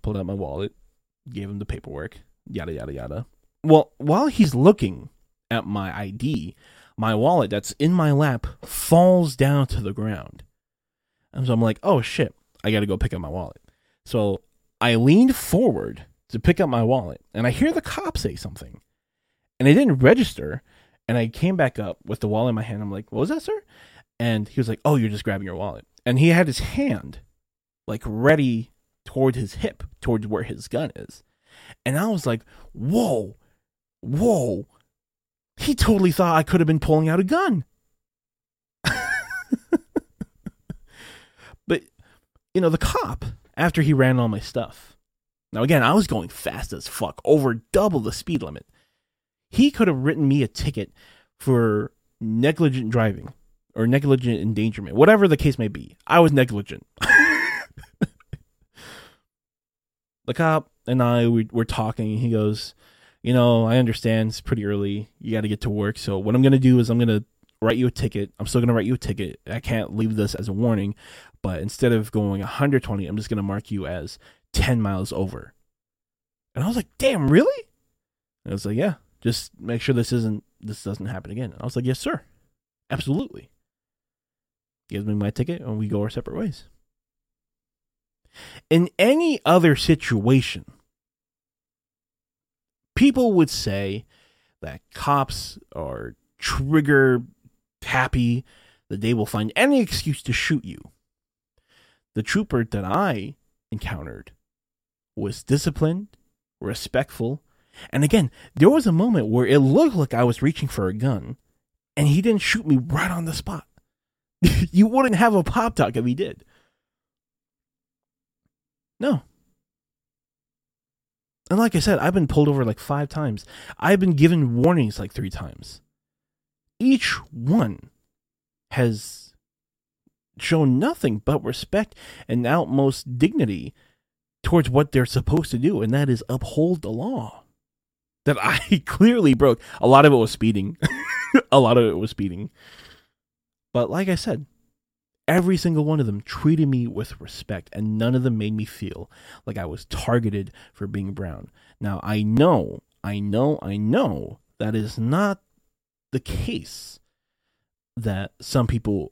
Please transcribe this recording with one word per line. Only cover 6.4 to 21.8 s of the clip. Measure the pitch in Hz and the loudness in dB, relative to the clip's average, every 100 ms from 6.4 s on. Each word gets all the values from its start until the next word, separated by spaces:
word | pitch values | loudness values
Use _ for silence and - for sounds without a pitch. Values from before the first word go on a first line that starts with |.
| 82 - _ _ _ - | -8 -14 _ _ _ -4
my | 110 | -2
wallet | 107 131 175 104 | 2 2 2 0
that's | 104 - | -4 -6
in | - 151 | -2 0
my | 180 156 | 2 2
lap | 143 147 123 - - | 2 2 -2 -8 -14
falls | - - - 165 185 185 165 127 | -12 -10 4 6 6 6 2 0
down | 139 143 135 | 2 2 0
to | - | -2
the | 98 | -4
ground. | 104 107 104 - - - _ _ _ _ _ _ _ _ | -6 -6 -6 -12 -20 -20 _ _ _ _ _ _ _ _
And | - 127 | -6 0
so | |
I'm | 113 | 2
like, | 113 107 | 2 0
"Oh, | 196 156 | 0 0
shit, | - - 139 - _ _ | 0 -4 -4 -6 _ _
I | 104 | -2
gotta | 107 104 | 0 0
go | 95 | -2
pick | - | -2
up | 90 | -4
my | 78 | -8
wallet." | 90 80 - _ _ _ _ - | -10 -10 -16 _ _ _ _ -6
So | 120 104 95 _ _ _ _ | -2 -2 -4 _ _ _ _
I | 120 117 | 0 4
leaned | 127 185 254 262 | 6 6 6 2
forward | - 170 240 101 52 - - _ _ | -2 0 2 0 -8 -12 -20 _ _
to | 113 | 0
pick | 170 170 | 0 2
up | 165 | 0
my | 120 | 0
wallet, | 113 131 90 62 _ | 0 0 -4 -14 _
and | - 120 | -2 -2
I | |
hear | 120 294 | 0 0
the | - | 0
cop | - - 381 - | -6 -8 -8 -6
say | - - | -8 -8
something. | - - - - _ _ _ _ _ _ _ _ | -14 -16 -20 -20 _ _ _ _ _ _ _ _
And | 135 | 6
it | |
didn't | 165 269 135 | 8 6 6
register, | 131 240 220 - 73 127 - _ _ _ - | 6 6 2 -4 -10 -10 -14 _ _ _ -4
and | 120 | -2
I | 113 | -2
came | - 170 185 | 0 0 2
back | 131 | 0
up | - | 0